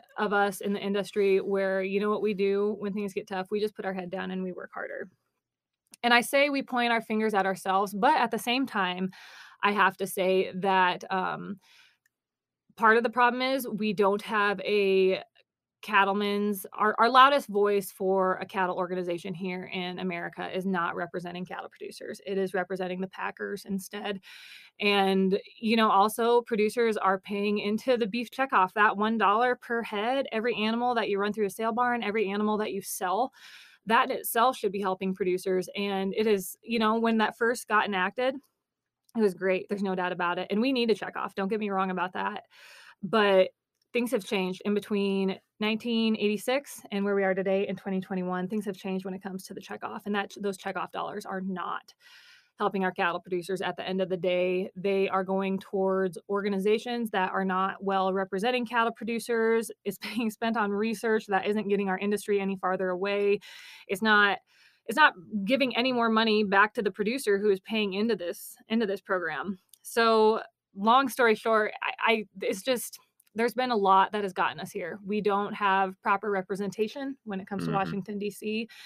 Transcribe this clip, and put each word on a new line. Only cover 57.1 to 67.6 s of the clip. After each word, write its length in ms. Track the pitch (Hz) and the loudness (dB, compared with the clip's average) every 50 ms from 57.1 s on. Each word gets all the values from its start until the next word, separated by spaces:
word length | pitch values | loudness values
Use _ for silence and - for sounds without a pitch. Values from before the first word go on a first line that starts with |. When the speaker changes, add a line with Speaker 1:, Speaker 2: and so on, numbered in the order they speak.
Speaker 1:
that 220 | - 190 185 - - | 0 0 0 0 0
are 120 | 190 190 | -2 0
not 400 | 190 185 185 190 190 196 - 196 | 0 0 0 0 -2 -4 -4 -4
well 300 | 196 196 190 190 190 185 | 0 0 2 2 2 0
representing 500 | 190 190 190 196 185 208 247 247 247 240 | -2 -2 -2 -4 -2 0 0 0 0 -2
cattle 280 | 226 247 233 226 226 226 | -2 0 0 0 0 -2
producers. 800 | - 220 220 233 226 - - 233 226 226 226 226 226 220 - - _ - | -6 -6 -6 -4 -4 -4 -2 0 0 2 2 2 0 0 -4 -10 _ -8
It's 140 | 202 190 - | -8 -8 -8
<laughs> 160 | - 208 214 | -10 -8 -4
being 140 | 240 233 220 | -2 -2 -2
spent 260 | - - 233 226 226 | -2 -2 -4 -2 -2
on 140 | 233 208 202 | 0 -2 -2
research 560 | 202 202 220 226 220 - - 226 220 214 - | 0 -2 -2 -2 -2 -2 0 0 0 0 0
that 200 | 208 196 190 - | 0 0 0 2
isn't 220 | 202 208 220 196 202 | 0 0 0 0 0
getting 220 | 202 196 202 190 | 0 0 2 0
our 80 | 185 - | -2 -2
industry 420 | 202 202 208 202 - - 202 202 | -2 -2 -2 -2 0 0 0 0
any 160 | 196 196 196 | 0 -2 -4
farther 320 | 190 - 185 185 190 190 185 | -2 -2 -2 0 0 0 -2
away. 520 | 180 180 196 202 202 202 202 202 202 202 - - - - - - - - - - | -2 -2 -2 -2 0 2 2 2 2 0 -2 -8 -20 -20 -20 -20 -20 -14 -8 -8
It's 140 | 196 190 220 | -4 0 4
not, 360 | 220 214 208 202 202 185 - _ _ _ _ _ _ _ _ _ | 6 8 8 8 6 4 0 _ _ _ _ _ _ _ _ _
it's 100 | - 233 | -2 4
not 160 | 311 302 - - 185 165 214 220 202 196 | 6 6 6 6 2 -12 -8 -6 -4 0
giving 320 | 190 262 247 269 247 - | 2 2 2 2 0 0
any 160 | 226 247 262 247 | 0 0 2 2
more 160 | 233 233 226 | 2 2 4
money 360 | 220 220 226 220 208 214 214 | 4 4 4 4 4 4 2
back 280 | 190 202 196 208 214 - | 4 4 4 4 4 2
to 80 | 247 202 | -2 -4
the 80 | 202 | -2
producer 480 | 190 - 202 214 247 262 - 214 202 196 | -2 -2 -2 -2 -2 -2 0 2 2 2
who 120 | 208 214 | 4 2
is 100 | 196 185 | 2 2